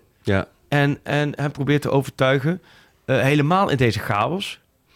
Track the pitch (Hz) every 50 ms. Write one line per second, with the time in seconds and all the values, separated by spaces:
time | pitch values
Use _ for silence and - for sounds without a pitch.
0 | - _ _ _ - - 98 95 - - _ _ _ _ - 143 143 143 139 -
1 | - - 139 147 147 147 - - 139 147 139 - 139 131 147 143 - - - 139
2 | 135 - - - 135 131 135 139 127 156 180 180 - - - - - _ _ _
3 | _ - 135 120 107 135 151 151 143 151 180 190 202 165 156 123 127 117 101 107
4 | - - 107 101 110 127 165 196 202 - - - _ _ _ _ _ _ _